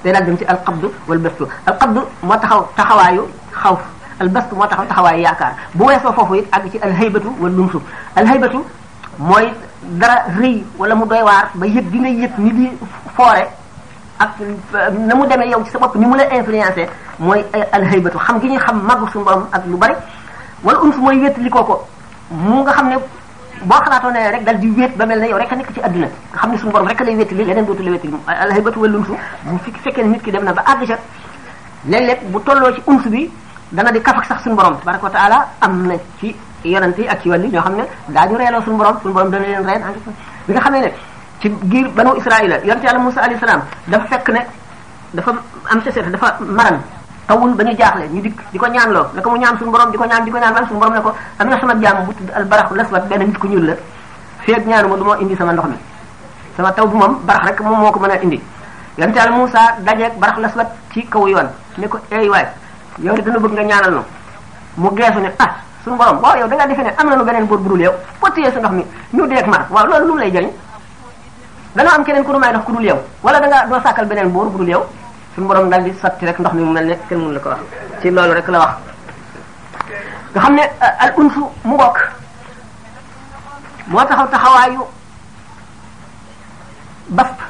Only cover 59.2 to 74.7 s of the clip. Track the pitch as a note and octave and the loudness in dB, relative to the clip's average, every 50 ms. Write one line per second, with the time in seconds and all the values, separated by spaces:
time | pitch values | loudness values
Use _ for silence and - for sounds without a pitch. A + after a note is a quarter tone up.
59.2 | A3+ A#3 A#3 B3 B3+ B3 B3 A3+ A3+ A#3 A#3 A3 F#3 G#3 G#3+ G#3+ A3+ A#3 A#3 G#3 | 2 4 4 2 0 2 4 6 6 6 4 2 0 0 0 0 0 -4 0 0
60.2 | F#3 - - A3 A3 G#3+ G#3+ A#3 - - - - - - - A3+ A#3+ - - A3 | 0 0 0 0 -4 -4 -2 -2 -4 -4 -6 -14 -18 -10 -8 -8 -8 -2 0 2
61.2 | G3 G3 G3 F3+ D3 B2+ - - - - - - G3 G#3 A3 A3 - - G#3 A3 | 2 4 4 2 0 -2 -6 -14 -20 -16 -10 -8 -6 -6 -6 -8 -8 -6 -2 0
62.2 | A3 G3+ G3+ F#3 C#3 - - - - - - - - - - - D#3+ F3+ G#3+ A3 | 2 2 2 2 0 0 -8 -16 -20 -20 -20 -20 -20 -20 -14 -8 -2 -2 -2 0
63.2 | G3+ G#3+ A#3+ A3+ G#3+ G#3+ G#3+ G#3 G#3+ G#3 G#3 G3+ G3 F#3 E3+ C3 A2 - - - | 0 -2 -2 0 0 0 0 0 0 2 2 4 4 2 0 0 -4 -8 -16 -20
64.2 | - - - - - - - - - - - E3 E3+ G3 G3 G#3 A#3 A3+ G3 G#3 | -20 -20 -20 -20 -20 -20 -20 -20 -20 -16 -6 -2 -2 0 2 2 2 2 2 2
65.2 | G3 F#3+ - - B3+ - - - - - - - - A#3 B3 A#3+ A#3+ A3+ F3+ - | -2 -4 0 0 -2 -2 -2 -8 -16 -20 -20 -14 -10 -8 0 4 4 4 4 4
66.2 | - C4 - - A#3 A3 C4 D4+ C#4+ C4+ C4+ C#4 C4+ G#3+ G#3 - D4+ D4 C#4 C4 | 4 4 4 4 2 0 0 0 0 0 0 -2 -2 -2 0 0 2 2 2 2
67.2 | B3+ A#3 A#3 A#3 A3 G3+ G#3+ G3+ F#3+ G3 G3 F3+ E3+ F#3 - - - - - - | 2 2 0 0 0 0 0 0 0 0 2 2 2 2 0 0 -8 -16 -8 -2
68.2 | - F#4+ - D#4+ D4+ B3+ B3+ C4 A#3 G3 F#3+ F3+ E3 - - - - - - B3 | -2 0 0 2 0 0 0 0 -2 -2 -2 -2 -4 -6 -12 -18 -14 -4 0 0
69.2 | D#4 C4 C4 B3+ - G#3 F#3+ D#3 C#3+ - F#3 - - D4 F4+ D4+ F4 E4 D#4+ D4+ | 0 2 0 0 2 2 0 0 0 2 2 2 4 4 4 2 2 2 0 0
70.2 | A#3 G3 F3+ F3+ F3+ - - - - - - - - - - - - - - - | 0 0 0 -2 -2 -2 -8 -12 -20 -20 -20 -20 -20 -20 -20 -20 -20 -20 -20 -20
71.2 | - - - - - - - - - - - G3+ C#4+ E4+ D#4 D4+ C#4+ D4+ C#4+ C#4 | -20 -20 -20 -20 -20 -20 -20 -20 -20 -8 -2 2 4 4 4 4 2 2 0 0
72.2 | C#4 C#4+ C#4 C#4 C4 A#3+ A3 A3 - - A3+ A#3 A3+ G3 D#3+ C3+ - - - - | 0 0 0 2 2 2 0 0 -2 -2 -4 -2 0 0 0 0 -4 -10 -16 -2
73.2 | - A#3 C#4 D4 C#4+ C#4+ C#4+ C4+ A3+ A3 B3 B3+ - C4+ B3 A#3 A3 G#3 G#3 G#3 | 0 2 4 4 4 4 4 4 4 2 -2 0 0 0 0 0 -2 -2 -2 0
74.2 | G3 F#3 F3 F3+ G#3+ A3 F#3+ F#3+ F3+ F3 | 0 0 0 0 -2 -2 -2 -2 -2 0